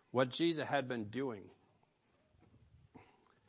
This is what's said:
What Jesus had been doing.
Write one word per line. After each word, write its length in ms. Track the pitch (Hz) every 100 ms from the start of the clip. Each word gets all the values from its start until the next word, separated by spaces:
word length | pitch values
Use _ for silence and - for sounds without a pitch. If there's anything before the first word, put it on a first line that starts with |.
| _
What 180 | 123 127
Jesus 360 | 123 170 156 127
had 220 | 143 127
been 180 | 120 104
doing. 380 | 123 135 104 92 - _ _ _ _ _ _ _ _ - - - - - - - _ _ _